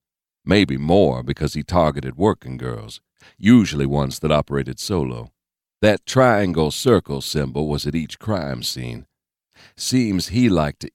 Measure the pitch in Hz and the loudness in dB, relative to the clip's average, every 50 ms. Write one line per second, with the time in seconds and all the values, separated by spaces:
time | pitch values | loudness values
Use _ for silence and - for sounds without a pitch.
0 | _ _ _ _ _ _ _ _ - - 92 104 90 69 67 65 73 78 90 101 | _ _ _ _ _ _ _ _ -2 2 4 4 4 2 0 -4 0 2 4 4
1 | 92 69 64 64 62 65 - - 78 69 - 76 71 - 90 90 82 76 67 67 | 4 4 2 -2 -6 -8 -6 -4 -4 -4 -4 -6 -6 0 2 2 2 2 0 -2
2 | 65 65 62 73 98 107 90 _ - 64 64 62 64 62 58 55 110 110 - - | -8 -10 -4 0 0 0 0 _ -6 -14 -12 -10 -10 -10 -10 -10 -14 -16 -18 -20
3 | _ _ _ _ _ - _ _ 90 107 123 120 95 - 78 71 69 69 71 71 | _ _ _ _ _ -20 _ _ 4 6 8 8 6 4 0 -2 -2 0 0 0
4 | 71 67 65 - 78 76 76 73 - - 71 69 65 64 64 - - - 101 85 | -2 -2 -4 -4 0 0 0 0 0 -2 -4 -4 -4 -6 -8 -10 -8 -4 -2 -2
5 | 67 62 60 58 58 - _ _ _ _ _ _ _ _ _ - 104 107 101 - | -2 -4 -6 -10 -14 -16 _ _ _ _ _ _ _ _ _ 2 2 2 2 2
6 | _ - - 131 131 123 110 101 101 90 80 80 78 73 - - - 127 113 87 | _ -2 2 4 4 4 4 4 2 0 0 0 0 0 -2 -2 2 4 4 2
7 | - - 71 67 - - - 76 69 65 62 71 78 76 73 71 - 71 76 82 | 2 -2 -10 -8 -8 -4 -4 -4 -4 -4 -4 -4 -4 -2 -4 -4 -4 -4 -4 -4
8 | 76 - - _ - 107 107 90 73 69 65 60 60 - - 65 62 60 58 - | -6 -6 -12 _ -6 -4 -4 -4 -4 -6 -8 -8 -8 -10 -8 -8 -10 -10 -10 -12
9 | - _ _ _ _ _ _ _ _ _ _ _ - - _ - - - 127 131 | -16 _ _ _ _ _ _ _ _ _ _ _ -20 -20 _ -10 -6 -2 0 0
10 | 120 107 98 90 - - 90 123 123 110 90 80 73 73 - _ - - - | 0 2 0 -2 -4 -2 0 2 2 4 4 2 0 -2 -4 _ -16 -14 -8